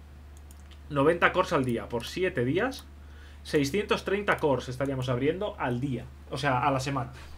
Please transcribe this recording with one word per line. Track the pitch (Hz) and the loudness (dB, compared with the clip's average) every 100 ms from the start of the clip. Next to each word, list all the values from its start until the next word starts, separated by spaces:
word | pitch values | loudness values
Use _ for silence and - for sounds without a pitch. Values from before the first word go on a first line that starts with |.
| - - - - - - - - - | -18 -18 -18 -18 -18 -18 -18 -18 -2
noventa | 143 143 170 180 | 4 6 6 6
cores | 180 180 | 4 4
al | 156 127 | 2 2
día, | 113 101 | 0 -2
por | 117 - | -4 -4
siete | - 185 135 123 | -2 0 2 2
días, | 165 254 269 - - - - - - | 2 0 -2 -12 -18 -18 -18 -18 -16
seiscientos | - 156 139 196 202 196 - | 0 2 2 2 2 0 2
treinta | 202 202 160 | 0 2 2
cores | 156 123 131 | 4 2 0
estaríamos | 127 139 131 127 | -2 -2 0 0
abriendo | 123 139 175 202 - | 2 2 0 -2 -2
al | 143 120 | -2 0
día, | 143 117 - - - | -2 -4 -6 -14 -10
o | 135 | -2
sea, | 139 127 143 | 0 2 4
a | |
la | 135 | 2
semana. | 135 139 117 - - | 0 -2 -4 -8 -14